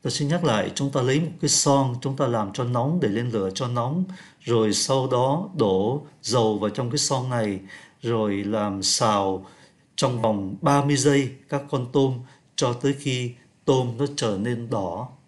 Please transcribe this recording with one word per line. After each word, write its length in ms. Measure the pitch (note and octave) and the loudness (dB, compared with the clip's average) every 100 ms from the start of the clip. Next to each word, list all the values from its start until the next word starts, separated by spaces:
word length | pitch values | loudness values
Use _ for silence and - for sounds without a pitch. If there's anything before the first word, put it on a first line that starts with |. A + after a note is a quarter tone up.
Tôi 100 | C3+ | -4
xin 160 | - C#3+ | -2 0
nhắc 160 | F3 | 2
lại, 280 | E3 G#2+ F#2 - | 2 2 0 -2
chúng 160 | C#3 | -2
ta 100 | C3+ | 0
lấy 180 | B2 C#3 | 2 2
một 120 | E3 - | 0 -2
cái 80 | D3+ | 0
son, 460 | - - C#3 C3+ B2 | 2 4 4 2 -2
chúng 140 | C#3 C3+ | -4 -2
ta 120 | C3+ | 0
làm 260 | A#2+ G2+ | 0 -2
cho 100 | G2+ | -4
nóng 360 | A#2 A#2+ B2+ F3 | -2 0 0 0
để 100 | A#2 | 0
lên 200 | G#2 B2 | 0 -2
lửa 200 | A2 F#2+ F#2+ | -2 -2 -2
cho 120 | B2 | -4
nóng, 360 | A#2+ A#2+ D#3+ F#3 - - _ | -2 -2 -2 -4 -6 -18 _
rồi 320 | - A#2 G#2+ | 0 2 4
sau 340 | G2+ - C3+ B2+ | 2 2 2 2
đó 420 | B2 C3 D3 G3+ D#3 | 2 2 2 -2 0
đổ 440 | G#2+ F#2+ G#2 C#3+ C#3+ _ | 2 4 2 -2 -6 _
dầu 360 | - B2+ A2 G#2 | -2 2 4 2
vào 120 | G#2+ | -2
trong 220 | - C3 | -2 -4
cái 60 | C#3+ | -2
son 320 | - C3+ B2+ | 0 -2 -2
này, 300 | A#2+ G#2+ F#2+ F#2+ - - _ | -2 0 -2 -8 -20 -20 _
rồi 420 | A#2 A#2 G#2+ G2+ | -4 0 0 -2
làm 400 | G2+ G#2+ G#2 G2 | -2 -2 -2 -2
xào 640 | F#2+ - A#2 G#2 G2 F#2+ F#2+ - - _ _ - | -2 2 2 2 2 -2 -8 -20 -20 _ _ -4
trong 260 | C#3 B2 | -2 0
vòng 340 | A#2 G#2 G2 - | 0 0 -4 -2
ba 240 | B2+ C#3 C#3+ | 2 2 2
mươi 100 | C#3+ | 2
giây 340 | C#3+ C#3 C3 - - | 4 4 2 -6 -8
các 140 | C#3+ C#3 | -6 -4
con 180 | C#3 B2 | -4 0
tôm, 260 | C#3+ C3+ B2 B2 - _ - | 2 2 0 -10 -20 _ -4
cho 180 | C3 | -2
tới 220 | A#2+ C#3 C#3 | 0 -2 -2
khi 320 | C#3 B2+ B2 A#2+ _ _ - | -2 -2 -4 -8 _ _ 2
tôm 280 | C3 B2 A2+ | 2 2 -2
nó 80 | C#3+ - | -4 -2
trở 220 | A#2+ F#2+ | -2 -2
nên 280 | A2+ A#2+ A#2 | -2 -4 -4
đỏ. 400 | A2+ F#2 F2 B2+ - | -4 -4 -6 -10 -14